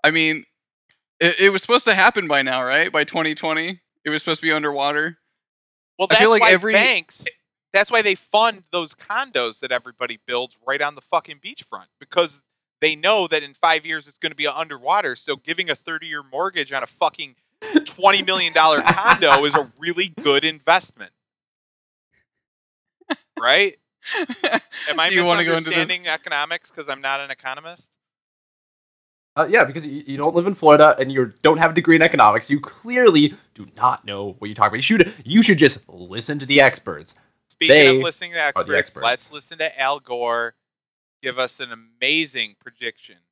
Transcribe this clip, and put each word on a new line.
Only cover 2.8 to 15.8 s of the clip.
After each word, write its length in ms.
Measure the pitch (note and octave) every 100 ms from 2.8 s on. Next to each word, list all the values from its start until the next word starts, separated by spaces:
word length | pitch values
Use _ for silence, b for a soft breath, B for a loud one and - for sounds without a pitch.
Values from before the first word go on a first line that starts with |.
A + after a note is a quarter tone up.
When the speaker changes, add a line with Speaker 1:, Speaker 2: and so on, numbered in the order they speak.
| E3+
Speaker 1:
By 120 | D#3
twenty 320 | D3 D#3+ D#3 D3+
twenty, 440 | E3 D#3 E3+ F#3 _ _
it 60 | D#3
was 120 | D3+
supposed 200 | - D#3
to 40 | D#3+
be 40 |
underwater. 680 | D#3 D3 C#3+ C#3+ D3 D#3+ E3 _ _ _ _ _ _ _ -
Speaker 2:
Well, 100 | F#3+
Speaker 1:
I 40 | A3
Speaker 2:
that's 60 |
Speaker 1:
feel 80 | A3+
like 100 | A3
Speaker 2:
why 100 | A3+
Speaker 1:
every 220 | F#3 G#3
Speaker 2:
banks, 520 | G3+ C4 G#3 D#3+ - - - _ _ _
that's 180 | G3 G3+
why 100 | A#3
they 140 | G#3 F#3+
fund 480 | - G#3 A3+ G3+ _
those 220 | F3+ D#3+
condos 680 | - - A3 C4+ D#3 A#2+ A2
that 120 | C3
everybody 480 | B2 B2 A#2 B2 A2+ -
builds 320 | B2 B2+ _ -
right 140 | C#3
on 140 | D3 D3
the 60 |
fucking 380 | _ E3 D#3 D3
beachfront, 420 | G3 C#4 - G2 F#2 _
because 420 | - F3 E3+ - _ _ _ _
they 140 | D#3 D3+
know 320 | F3 G#3+ E3+
that 160 | D#3
in 100 | C#3+
five 320 | C#3 E3+ D#3+ D#3+
years 220 | D#3 D3
it's 100 | _
gonna 180 | E3 D3
be 120 | D3
underwater, 680 | C#3 D#3+ C#3 B2+ G3 E3 A#2+
so 200 | - C3+
giving 340 | - E3 F3
a 60 |
thirty-year 480 | C#3